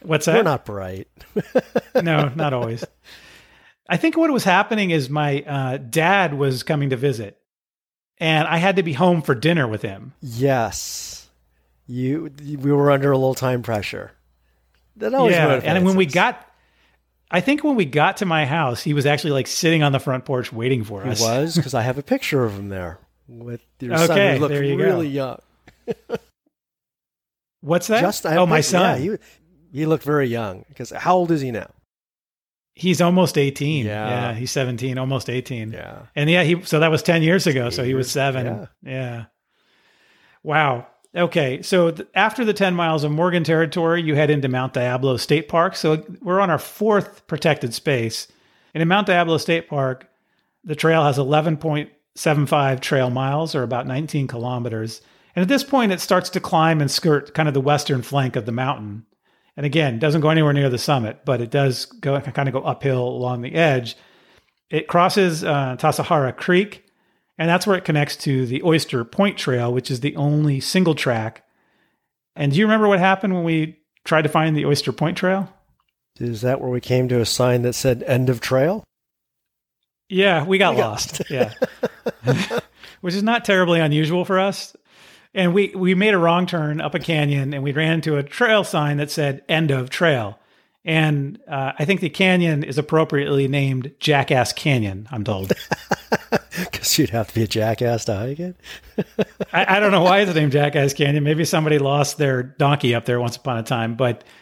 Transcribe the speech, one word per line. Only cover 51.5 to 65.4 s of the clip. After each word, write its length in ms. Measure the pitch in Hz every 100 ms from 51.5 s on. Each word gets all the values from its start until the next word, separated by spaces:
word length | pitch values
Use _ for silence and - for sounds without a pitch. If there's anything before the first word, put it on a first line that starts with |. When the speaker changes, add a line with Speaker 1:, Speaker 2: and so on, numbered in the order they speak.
| 151
Speaker 1:
point 320 | 160 151 147 _ _ -
seven 300 | 196 151 139
five 360 | 151 135 131
trail 280 | - 139 131
miles, 460 | 123 135 147 160 147
or 80 |
about 240 | 120 123 131
nineteen 400 | 131 156 151 131
kilometers. 760 | 120 120 123 120 110 113 - _ _ _ 175
And 60 |
at 60 | 185
this 140 | 277 277
point, 260 | 269 220
it 80 | 180
starts 300 | - 185 -
to 80 | 180
climb 400 | - 170 160 156
and 100 | 139
skirt 440 | - 160 147 -
kind 140 | - 151
of 40 |
the 80 | 135
western 400 | 131 147 - 131
flank 340 | - 139 127 123
of 80 | 110
the 80 |
mountain. 520 | 117 131 127 104 104 - _ _ _ _ -
And 80 | 143
again, 340 | 160 143 113
doesn't 220 | 151 156
go 80 | 151
anywhere 240 | 160 151
near 160 | 143 139
the 80 | 120
summit, 480 | - 139 110 - 135
but 160 | 120
it 80 | 117
does 360 | 143 139 117 -
go, 340 | - 143 139
kinda 320 | 139 131 139
go 100 | 127
uphill 420 | 156 131 139 127 123
along 340 | 123 123 123
the 120 | 123 165
edge. 400 | 165 131 117 - _ _ _ _ _ _ -
It 180 | 156 -
crosses, 560 | 175 180 208 180 160